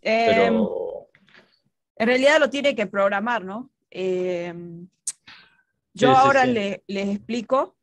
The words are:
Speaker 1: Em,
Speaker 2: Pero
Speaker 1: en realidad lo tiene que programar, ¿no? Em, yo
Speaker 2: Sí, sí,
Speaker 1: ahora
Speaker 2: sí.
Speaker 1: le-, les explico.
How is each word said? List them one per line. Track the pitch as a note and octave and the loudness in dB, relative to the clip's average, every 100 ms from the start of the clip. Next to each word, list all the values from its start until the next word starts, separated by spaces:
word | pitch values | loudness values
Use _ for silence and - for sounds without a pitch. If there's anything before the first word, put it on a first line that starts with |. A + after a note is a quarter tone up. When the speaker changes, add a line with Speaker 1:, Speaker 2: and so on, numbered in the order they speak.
Speaker 1:
Em, | - A3+ A#3 | 0 0 2
Speaker 2:
Pero | A3+ A#3 A3+ A3 - F2+ - - _ _ - _ _ _ _ _ _ | 4 4 2 -2 -4 -8 -10 -16 _ _ -20 _ _ _ _ _ _
Speaker 1:
en | A3+ | 0
realidad | B3+ C4+ D#4 | 4 4 4
lo | D4 | 2
tiene | C#4 C#4 B3+ | 0 -2 -2
que | G3+ | -4
programar, | G3+ G3 G3+ A3 A#3+ F#3 | 0 0 0 -4 -4 -6
¿no? | G3+ B3+ _ _ | -12 -14 _ _
Em, | - F#3 F3+ F3+ F3+ F3 E3+ E3+ E3+ F3+ _ - - - - _ _ _ _ _ | -8 -4 -2 -4 -4 -8 -12 -14 -16 -18 _ -12 -12 -20 -20 _ _ _ _ _
yo | - - | 0 4
Speaker 2:
Sí, | C4 | 6
sí, | |
Speaker 1:
ahora | C4+ C4+ | 6 4
Speaker 2:
sí. | B3+ | 2
Speaker 1:
le-, | A#3 G3+ G3 _ | 0 -2 -6 _
les | G3 G3 G3+ | -6 -4 -6
explico. | - A#3 A3 C4 C#4+ _ | -6 -8 -2 -2 -2 _